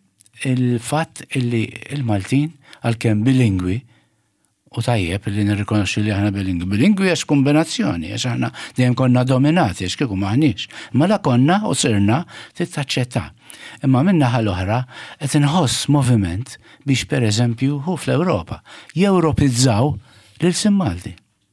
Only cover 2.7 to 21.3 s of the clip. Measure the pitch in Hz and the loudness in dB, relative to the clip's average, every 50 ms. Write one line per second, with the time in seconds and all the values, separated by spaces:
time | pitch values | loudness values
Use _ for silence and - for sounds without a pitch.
2.7 | - - - 117 113 110 - 117 107 104 107 131 131 127 123 110 98 92 90 92 | -16 -6 -4 -4 -2 0 0 0 0 2 2 2 4 4 4 2 2 0 0 -2
3.7 | 92 120 - _ _ _ _ _ _ _ _ _ _ _ _ _ _ _ _ _ | -4 -4 -6 _ _ _ _ _ _ _ _ _ _ _ _ _ _ _ _ _
4.7 | - - 113 - 120 110 92 82 87 98 - - 101 104 104 101 104 101 101 - | -8 -4 -2 0 0 0 0 -2 -4 -4 -4 -4 -2 0 0 0 0 0 -2 0
5.7 | 107 107 101 95 - 107 104 107 104 98 101 104 92 98 98 95 92 85 87 92 | 0 0 0 0 -2 -2 -2 0 0 0 0 0 0 -2 -2 -2 -2 -2 -2 -2
6.7 | 101 104 127 202 214 190 190 185 170 - - - 156 143 131 143 147 151 165 160 | 0 2 4 4 4 2 2 0 0 -2 -2 0 2 2 4 4 4 2 2 0
7.7 | - - 123 - - 85 78 87 104 113 117 127 120 127 123 117 - - - - | -2 -2 -2 -2 -2 -4 -6 -6 -6 -6 -4 -4 -2 -2 -4 -4 -6 -10 -16 -8
8.7 | - - 127 123 123 123 131 127 123 123 127 127 135 127 135 147 160 185 151 104 | -2 0 2 2 2 2 2 2 4 2 2 2 2 2 2 2 2 2 2 0
9.7 | - - 95 90 - - 151 117 98 95 101 98 107 131 160 143 98 - - - | -2 -4 -6 -6 -4 -4 -4 -4 -2 -2 -2 0 0 2 2 2 0 -2 -6 -14
10.7 | - - - - - 120 151 190 220 196 - 151 120 120 131 147 180 208 214 208 | -14 -18 -12 -4 0 0 2 2 2 2 2 2 2 4 4 4 4 2 0 -2
11.7 | - - - 139 107 101 101 101 113 156 180 - - - - - _ - 175 - | -2 -2 0 0 2 2 2 2 2 0 -2 -6 -12 -20 -20 -14 _ -8 -8 -6
12.7 | - - 139 - - 135 123 123 - 117 80 76 - _ _ - - - - - | -6 -6 -6 -4 -4 -4 -4 -2 -4 -6 -6 -6 -10 _ _ -20 -20 -20 -20 -20
13.7 | - - - 135 131 123 147 196 196 165 143 120 120 127 113 104 92 87 92 95 | -12 -4 0 2 2 2 4 2 2 2 2 2 2 0 0 -2 -2 -2 -2 -2
14.7 | 107 123 127 - - - - - - - 147 135 - 151 143 143 147 185 165 123 | -2 -2 -4 -6 -10 -18 -18 -18 -12 -10 -6 -2 0 2 2 2 2 2 2 0
15.7 | - - - - 143 147 135 120 123 110 98 85 87 98 123 - - - _ - | 0 -2 0 0 2 2 2 2 2 2 2 0 -2 -6 -8 -10 -14 -20 _ -20
16.7 | - - - 139 135 120 - - 147 139 120 110 101 113 123 120 117 113 135 135 | -20 -8 -4 -2 -2 -2 -2 -2 -2 0 0 0 2 2 0 0 0 0 -2 -2
17.7 | 147 143 139 170 185 - - - 127 131 170 185 156 95 82 - - - - - | -2 -2 -4 -4 -6 -4 -2 -2 0 0 0 0 0 -2 -4 -6 -12 -14 -14 -18
18.7 | - - - - - 156 190 202 190 180 160 160 131 - 156 139 120 117 127 135 | -20 -20 -20 -8 -2 0 2 4 4 4 4 2 2 2 2 2 2 4 4 4
19.7 | 110 101 127 147 143 95 - - - - - _ _ - - 180 175 - - 214 | 4 4 2 0 0 -4 -8 -14 -20 -20 -20 _ _ -2 0 0 0 2 2 2
20.7 | 202 196 180 117 87 90 - - 90 - _ _ | 2 2 0 -2 -4 -6 -8 -14 -16 -18 _ _